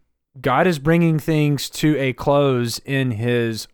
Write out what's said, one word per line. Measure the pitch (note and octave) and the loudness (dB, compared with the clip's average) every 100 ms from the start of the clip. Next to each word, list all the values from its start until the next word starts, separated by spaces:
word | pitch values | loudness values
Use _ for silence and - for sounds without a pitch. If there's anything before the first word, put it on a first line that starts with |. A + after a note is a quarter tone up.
| _ _ _ C3 | _ _ _ -8
God | C3 B2+ F3+ | 0 2 2
is | D#3 | 0
bringing | C#3 E3+ E3+ D#3 | 2 2 4 2
things | - D#3 D3 C#3+ - | 0 0 0 0 -4
to | - D#3 C#3+ | -2 0 2
a | C3+ | -2
close | A#2+ - C#3+ C#3 B2+ A#2+ - | -2 0 2 2 0 -2 -6
in | - C3+ C3 | -4 -2 -2
his | G#2+ A#2+ A#2+ A#2 A2 - | -2 -2 0 0 -4 -8